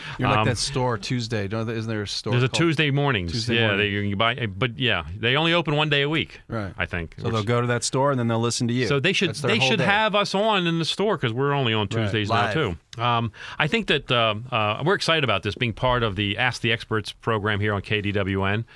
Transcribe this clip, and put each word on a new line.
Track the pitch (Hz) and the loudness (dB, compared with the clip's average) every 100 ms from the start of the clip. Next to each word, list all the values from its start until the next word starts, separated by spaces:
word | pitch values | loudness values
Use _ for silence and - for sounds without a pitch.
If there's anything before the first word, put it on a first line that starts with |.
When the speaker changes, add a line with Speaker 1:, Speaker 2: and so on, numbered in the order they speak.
| - - | -12 -2
Speaker 1:
You're | 113 | 2
like | 104 | 4
Speaker 2:
Um, | 120 | 2
Speaker 1:
that | 110 | 0
store | - 139 127 110 | -2 -2 -2 -2
Tuesday. | - 127 113 113 98 | -2 -4 -2 -4 -2
Don't, | 113 113 | -4 -4
isn't | 113 113 | -4 -4
there | 107 | -4
a | 101 | -4
store | - - | -6 0
Speaker 2:
there's | 123 | 2
a | 127 | 2
Speaker 1:
called | - | 2
Speaker 2:
Tuesday | 170 156 151 | 2 2 2
mornings. | 139 143 107 85 | 2 2 2 0
Speaker 1:
Tuesday | 110 117 117 | -2 0 2
Speaker 2:
Yeah, | 110 | 4
Speaker 1:
morning. | 98 | 4
Speaker 2:
they, | 104 | 2
you | 101 101 | 0 -2
can | 101 | 0
buy, | 113 131 113 | 0 0 -4
but | 95 123 117 | -2 -4 0
yeah, | 120 90 78 98 | 0 0 -2 -2
they | 113 139 | 0 2
only | 165 | 2
open | 170 156 151 | 2 2 0
one | 151 | 2
day | 143 | 2
a | 143 | 2
week, | 156 92 - - | 0 -4 -8 -8
Speaker 1:
Right. | 113 95 - | -6 -6 -4
Speaker 2:
I | 87 | -4
think, | 87 80 - | -4 -6 -6
Speaker 1:
So | |
Speaker 2:
which | 117 | -4
Speaker 1:
they'll | 110 | -2
go | 101 120 | 0 0
to | 120 | 0
that | 120 | -2
store | - 131 139 | 0 0 2
and | 127 | 2
then | 117 | 0
they'll | 113 | 0
listen | 117 - 120 | 0 0 0
to | |
you. | 123 120 | 0 0
Speaker 2:
So | 143 | 0
they | 170 | 0
should, | - 185 | 0 -2
Speaker 1:
That's | - | -2
their | 135 | 0
Speaker 2:
they | - | 2
Speaker 1:
whole | - | 2
Speaker 2:
should | 214 | 2
Speaker 1:
day. | |
Speaker 2:
have | 190 208 220 | 2 2 2
us | 202 196 | 2 0
on | 196 220 196 175 | 0 2 2 0
in | 165 | 0
the | |
store | 151 - 208 165 | -2 -2 0 0
'cause | 120 | -2
we're | 117 143 | 0 0
only | 143 120 | 2 2
on | 110 | 2
Speaker 1:
Right. | 104 | 0
Speaker 2:
Tuesdays | 113 104 110 104 | 0 0 0 2
now | 113 120 | 2 2
Speaker 1:
Live. | |
Speaker 2:
too. | 160 117 82 _ - | 0 -2 -4 _ -4
Um, | 120 117 117 - - - | 0 0 -2 -6 -8 -2
I | 147 | 0
think | 226 202 | 0 0
that, | 151 - | -2 2
uh, | 120 113 107 127 | 2 2 0 -4
uh, | 113 104 107 | 0 0 0
we're | 117 | 0
excited | 120 - 160 | 0 2 2
about | 127 98 | 2 0
this | 104 | -2
being | - 120 | -2 -4
part | - 127 123 | 0 0 2
of | 117 92 | 0 0
the | 101 101 | -2 0
Ask | 127 - | -2 0
the | 117 | -2
Experts | 113 - 110 - | -2 -2 -4 -4
program | - - 107 107 101 | -6 -2 0 0 0
here | 107 | 0
on | 101 | -2
K | - 107 | -2 -2
D | 101 | 0
W | 101 95 98 | 0 0 0
N. | 95 107 117 | 0 0 -4